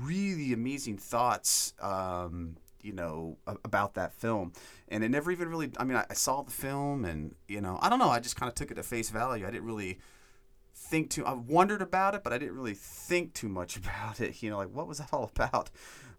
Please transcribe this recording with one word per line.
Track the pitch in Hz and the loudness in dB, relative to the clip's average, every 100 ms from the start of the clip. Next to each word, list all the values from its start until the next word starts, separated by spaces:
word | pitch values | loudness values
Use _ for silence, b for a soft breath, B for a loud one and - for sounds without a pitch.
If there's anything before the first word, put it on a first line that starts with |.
really | 131 185 196 175 139 | -2 0 0 0 2
amazing | 113 123 139 117 98 | 2 0 -2 -4 -6
thoughts, | - 117 123 101 - - - - | -2 2 4 4 4 4 2 -2
um, | 98 95 92 90 87 87 85 82 - - | -2 0 0 0 -2 -4 -6 -8 -16 -14
you | 104 | -10
know, | 95 85 80 82 78 - | -4 -4 -4 -6 -8 -8
a-, | 101 | -8
about | - 104 101 | -2 0 2
that | - 87 | 0 -4
film. | - 117 110 85 B B B - | -2 0 0 0 B B B -6
And | 107 | 0
it | 113 | 2
never | 143 156 | 2 2
even | 175 170 | 0 -2
really, | 165 143 - | -2 -4 -2
I | |
mean, | 127 123 | 0 2
I, | - | 2
I | |
saw | 104 - 139 | 0 2 0
the | - | -2
film | - 139 139 143 139 | -6 -2 0 0 0
and, | 92 78 76 - - | 0 -2 -4 -8 -8
you | 101 | -4
know, | 95 92 | -2 2
I | 190 | 4
don't | 247 | 6
know, | 196 | 6
I | 120 | 4
just | 120 - | 2 -4
kinda | 123 | -4
took | - 147 | -4 -6
it | - | -6
at | - | -4
face | 117 110 | -2 -2
value. | 110 127 117 95 | 0 0 0 -2
I | |
didn't | 113 113 | -4 -4
really | 107 95 95 B B B B - - - | -4 -4 -6 B B B B -20 -20 -20
think | - - 160 156 | -18 -2 0 0
too, | - 143 | 0 -2
I | |
wondered | 131 120 165 190 208 | -2 4 8 8 4
about | 185 185 196 | 2 4 4
it, | 202 | 2
but | 120 | 0
I | 120 | -2
didn't | 139 | -2
really | 127 123 | -4 -4
think | 101 - - - 175 175 | -6 -8 -14 0 0 2
too | - 110 | -4 -4
much | 92 87 - | -2 -4 -4
<laughs> | |
about | 92 82 110 104 | -4 -4 -6 -2
it. | 110 - | -4 -2
You | 110 | -4
know, | 101 | -2
like, | 95 | -2
what | 117 175 | -4 -6
was | 147 | -6
that | 143 | -2
all | 143 117 | 0 0
about? | - 120 120 - B B B B | 2 2 2 0 B B B B